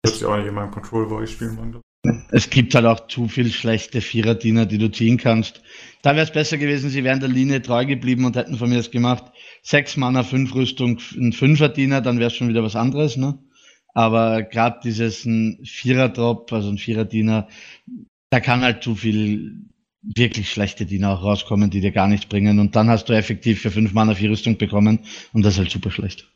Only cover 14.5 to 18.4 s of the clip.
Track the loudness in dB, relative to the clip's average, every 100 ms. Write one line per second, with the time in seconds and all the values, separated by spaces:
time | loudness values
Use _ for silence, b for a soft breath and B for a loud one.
14.5 | 0 0 -2 -6 -2 -4 -4 -2 0 0
15.5 | -4 -14 -6 0 2 2 2 -2 -2 -4
16.5 | -4 -2 -4 -4 -4 -2 0 2 0 -2
17.5 | B B B -18 -18 -18 _ _ 0